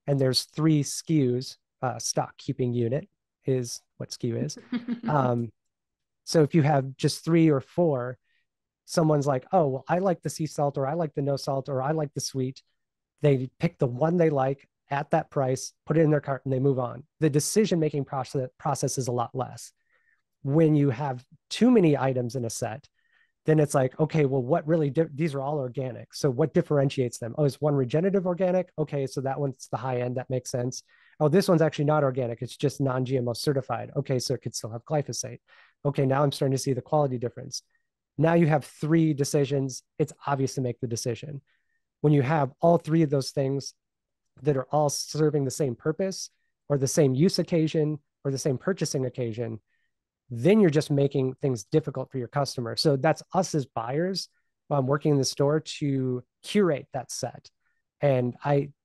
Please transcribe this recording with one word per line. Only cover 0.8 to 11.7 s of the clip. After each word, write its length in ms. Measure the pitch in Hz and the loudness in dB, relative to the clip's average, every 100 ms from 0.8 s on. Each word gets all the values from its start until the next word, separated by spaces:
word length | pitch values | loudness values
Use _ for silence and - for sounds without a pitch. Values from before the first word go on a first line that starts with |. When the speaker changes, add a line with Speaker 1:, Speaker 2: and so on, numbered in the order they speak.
Speaker 1:
S 200 | 139 - | 0 -6
K 360 | - 160 127 123 | 0 2 2 0
Us, 200 | 131 - _ _ | -6 -14 _ _
uh, 160 | 127 117 | -6 -4
stock 380 | - - 127 - | -4 -4 -4 -6
keeping 360 | - 131 123 | -8 -4 -2
unit 360 | 120 113 139 - _ _ _ - | 0 -2 -2 -6 _ _ _ -4
is 360 | 131 120 - _ - | -2 -4 -12 _ -16
what 140 | - | -14
S 80 | - | -8
K 120 | 123 | -6
U 80 | 117 | -4
is. 200 | 151 - - | -6 -10 -8
Speaker 2:
<laughs> 380 | 247 - 240 - | -8 -6 -8 -2
Speaker 1:
Um, 420 | 151 127 120 117 - _ _ _ _ _ _ - | 0 0 -2 -6 -12 _ _ _ _ _ _ 0
so 180 | 175 | 2
if 120 | 143 170 | 4 4
you 60 | |
have 340 | 139 143 135 131 | 4 2 0 -4
just 260 | 151 - | -4 -4
three 260 | 160 165 160 | 0 4 4
or 120 | 135 | 2
four, 560 | - - 170 131 123 131 _ _ _ _ _ _ | -2 -2 0 0 -4 -10 _ _ _ _ _ _
someone's 440 | - - 156 147 139 | -4 2 4 4 2
like, 180 | 131 - | -2 0
"Oh, 140 | 190 147 | 2 2
well, 160 | 127 - | -2 -2
I 120 | 175 | 0
like 220 | 190 165 | 0 -2
the 80 | 151 | -6
sea 160 | - 156 | -6 -6
salt," 320 | - 143 143 | -2 -2 -2
or, 100 | 135 | -2
"I 60 | |
like 200 | 170 156 | -2 -4
the 80 | - | -4
no 160 | 139 139 | -2 -2
salt," 320 | - 135 | -4 -4
or, 120 | 131 | -4